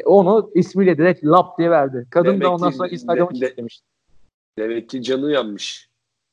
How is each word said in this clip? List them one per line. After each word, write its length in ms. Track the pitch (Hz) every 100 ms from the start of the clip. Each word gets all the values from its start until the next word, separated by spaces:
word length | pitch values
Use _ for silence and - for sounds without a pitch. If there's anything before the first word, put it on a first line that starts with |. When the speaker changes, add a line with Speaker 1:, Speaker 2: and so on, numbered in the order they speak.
Speaker 1:
onu 460 | - 196 180 220 202
ismiyle 440 | 180 - 185 185 156
direkt 260 | 175 180
lap 340 | 151 180 175 -
diye 120 | 170
verdi. 360 | 160 139 131 123
Kadın 180 | 170 175
Speaker 2:
Demek 120 | 196
Speaker 1:
da 80 | 185
ondan 160 | 175 170
Speaker 2:
ki 60 | 131
Speaker 1:
sonra 120 | 180
Instagram'ı 420 | 175 - 170 175
Speaker 2:
de-, 40 |
de-, 40 | 127 127
Speaker 1:
kilitlemiş. 340 | - 117 - _ _ _ - _ _ _ -
Speaker 2:
demek 300 | 110 117 113
ki 140 | 131
canı 300 | 120 131 143
yanmış. 560 | 139 110 98 - - _ _ _ _ _